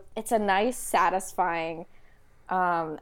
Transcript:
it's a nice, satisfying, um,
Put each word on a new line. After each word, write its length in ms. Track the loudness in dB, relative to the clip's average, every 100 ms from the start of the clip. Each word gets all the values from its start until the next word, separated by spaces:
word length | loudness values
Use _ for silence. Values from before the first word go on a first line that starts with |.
| -6 -10
it's 160 | 0
a 60 | 2
nice, 380 | 4 2 2 -2
satisfying, 1080 | 0 2 4 2 -2 -2 0 -2 -4 -6 -12 -20 -20 -20 -20 -16 -4
um, 500 | 0 2 0 -2 -8